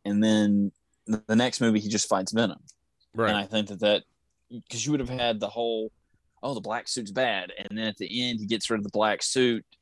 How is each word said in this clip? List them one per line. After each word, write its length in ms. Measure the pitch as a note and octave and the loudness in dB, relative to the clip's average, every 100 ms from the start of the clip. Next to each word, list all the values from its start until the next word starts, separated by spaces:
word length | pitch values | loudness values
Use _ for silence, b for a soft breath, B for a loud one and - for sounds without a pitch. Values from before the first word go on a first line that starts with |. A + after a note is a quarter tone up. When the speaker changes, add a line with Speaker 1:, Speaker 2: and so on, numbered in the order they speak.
Speaker 1:
and 200 | G2+ G#2 | 0 4
then 480 | A2 G#2+ G#2 G2+ G2+ - _ _ - | 4 6 6 4 2 -2 _ _ -6
the, 180 | A2 - | -4 0
the 80 | A2 | 2
next 260 | B2 - | 2 2
movie 180 | A#2 G#2+ | 2 2
he 100 | G2+ | 2
just 200 | G#2+ - | -2 0
fights 220 | G2 F#2+ | 0 0
Venom. 320 | A2 A2+ D#2+ - _ _ _ _ | 0 0 -2 -14 _ _ _ _
Speaker 2:
Right. 160 | A2 A2 | -2 0
Speaker 1:
And 80 | G#2 | 0
I 80 | G2 | -2
think 220 | A2 G#2 | -2 -4
that 120 | G2 | 0
that, 220 | G#2 G#2 - _ _ _ _ A#2 - | 2 2 0 _ _ _ _ -18 -10
'cause 160 | A#2 | -6
you 80 | A#2+ | -2
would 60 | D3 | -2
have 100 | B2 | -2
had 300 | B2+ A#2+ A2 | -2 0 0
the 80 | G#2 | -4
whole, 420 | A2+ A#2 A2+ A2 - _ _ _ _ | -2 -2 -2 -4 -10 _ _ _ _
"Oh, 140 | C3+ B2 | -6 -6
the 40 | |
black 280 | G#2+ A#2 - | -4 -6 -4
suit's 240 | - G#2 | -6 -4
bad," 420 | G2+ B2+ G2 F2+ F#2+ | -2 0 0 -4 -10
and 220 | G2 G#2 | -10 -6
then 80 | A2 | -4
at 120 | G2+ | -4
the 260 | F2+ A2+ B2 | -6 -4 -2
end 100 | A2+ | -4
he 80 | G#2 | -2
gets 200 | A2+ - | -4 0
rid 80 | A2+ | -2
of 40 | |
the 60 | G2+ | -2
black 320 | G#2 G#2+ G2+ | 0 2 0
suit 420 | - C3 B2 A2+ - _ | 0 2 2 2 -4 _